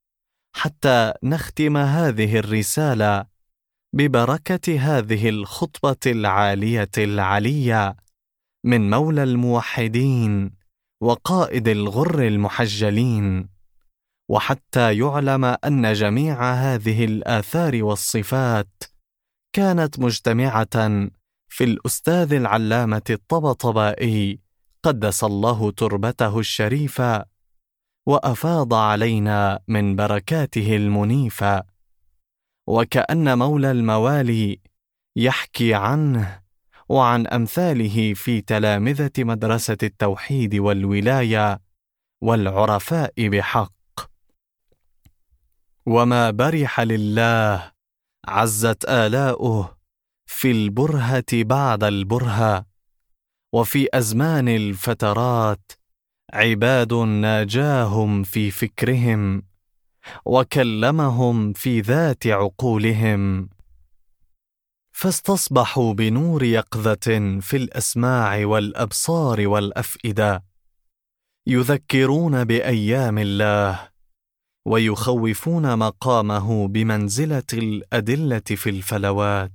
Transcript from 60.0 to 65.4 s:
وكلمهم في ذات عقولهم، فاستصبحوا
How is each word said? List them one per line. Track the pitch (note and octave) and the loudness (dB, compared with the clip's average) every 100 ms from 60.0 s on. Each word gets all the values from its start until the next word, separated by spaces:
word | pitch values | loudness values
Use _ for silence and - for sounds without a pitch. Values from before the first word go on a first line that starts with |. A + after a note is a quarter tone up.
| - - | -20 -12
وكلمهم | - B2+ B2+ D3 B2 G#2+ A#2+ D#3+ C#3+ A#2+ B2 A#2 G#2 | 0 2 2 2 0 2 0 2 0 2 2 2 0
في | G2+ C3 A#2 | -2 -2 -2
ذات | G#2+ C#3+ E3 B2+ A2+ | 0 0 0 0 0
عقولهم، | G2+ G2+ - B2+ A2 A2 A2 A2 G2+ G2 F#2+ F#2+ - - - _ _ _ _ _ _ _ _ _ _ _ | 0 0 -2 0 2 2 2 0 0 0 -2 -6 -14 -20 -20 _ _ _ _ _ _ _ _ _ _ _
فاستصبحوا | - F#3+ E3+ - G3 | -4 -2 -2 0 -2